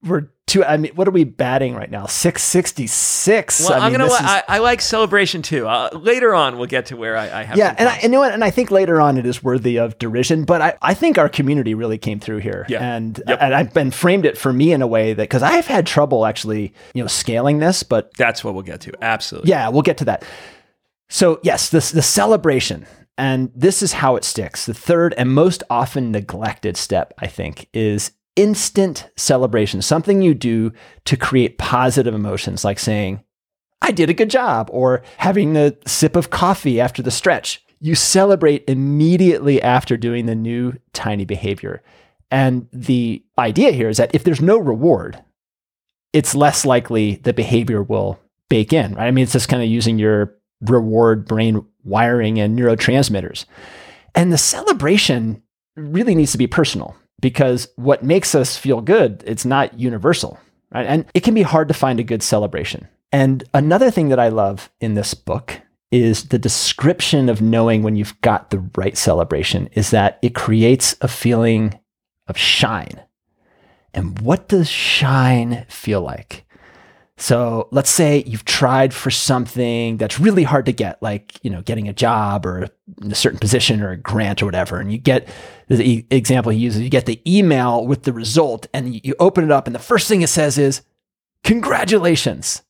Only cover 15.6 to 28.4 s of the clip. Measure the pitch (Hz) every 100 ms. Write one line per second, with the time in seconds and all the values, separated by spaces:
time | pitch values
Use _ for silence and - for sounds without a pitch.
15.6 | 330 240 190 - 147 131 110 110 107 107
16.6 | 101 _ - 127 110 - - 113 131 151
17.6 | 156 185 - 113 - - 120 110 107 95
18.6 | 95 - - - 113 110 - - 160 175
19.6 | 113 127 156 156 117 101 - - - -
20.6 | _ _ _ _ _ - 185 160 175 -
21.6 | - 160 - 160 - - 208 214 165 139
22.6 | - 85 - - _ - 135 131 127 123
23.6 | 160 190 196 - 139 123 - - 98 -
24.6 | - 110 - 170 170 - 123 135 170 180
25.6 | - 120 127 143 123 107 101 92 110 -
26.6 | 101 87 - 95 - - - - 78 73
27.6 | - 110 110 104 - _ _ -